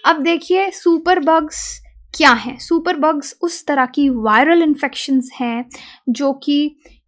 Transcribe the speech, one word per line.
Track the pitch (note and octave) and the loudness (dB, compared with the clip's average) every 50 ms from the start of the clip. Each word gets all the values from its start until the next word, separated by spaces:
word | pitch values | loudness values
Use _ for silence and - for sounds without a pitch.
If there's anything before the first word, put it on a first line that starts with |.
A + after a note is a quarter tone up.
| - | 0
अब | - E4 D#4 C4+ | 0 0 2 2
देखिए | E4+ E4+ D#4 - - F4+ F#4 G4 G4 | 0 0 -2 0 0 0 0 0 -2
सुपर | F#4 - - F4+ E4+ D#4 E4 F4 F#4 F4 | -4 -2 0 0 0 0 2 0 0 2
बग्स | C#4+ D#4+ D#4+ D#4+ D#4 D#4 - - - - - - - _ _ - - _ - | 2 2 2 2 0 -2 -8 -12 -12 -12 -14 -16 -20 _ _ -20 -20 _ -2
क्या | - D#4 C#4 B3+ | 2 4 4 4
हैं। | A#3 - B3 - - | 4 0 -10 -12 -10
सुपर | - - E4+ E4 E4 F4 F4+ | -4 -2 -2 0 0 -2 -2
बग्स | D4 C#4 D#4 D#4+ D4 C#4+ - - - - | 0 0 0 0 0 -4 -10 -10 -6 -6
उस | F4 E4+ - - | -6 -6 -6 -6
तरह | - D4 C#4 B3+ | -2 0 0 0
की | B3+ - D4 C#4+ C#4 | 0 0 0 0 0
वायरल | B3+ A#3 G#3+ A3 G#3+ A3 C#4 D#4 E4+ E4+ E4 | 0 0 0 2 4 4 4 4 4 4 4
इन्फेक्शंस | D#4 D4 C#4+ - C4 - - - - C4+ C4 B3+ B3+ - - | 2 0 0 -2 -6 -6 -6 -4 -2 0 0 -2 -2 -6 -6
हैं | B3 A#3+ A#3 A#3 B3 B3 - - - - - - - - | -6 -4 -4 -6 -8 -10 -14 -20 -20 -20 -20 -10 -4 -4
जो | A#3 A3 C#4+ C#4 C#4 | -2 0 0 -2 -2
कि, | C#4 - - C#4+ C#4+ D4 D4 D4+ _ _ - - _ _ | -2 -2 -2 0 0 0 -2 -6 _ _ -20 -20 _ _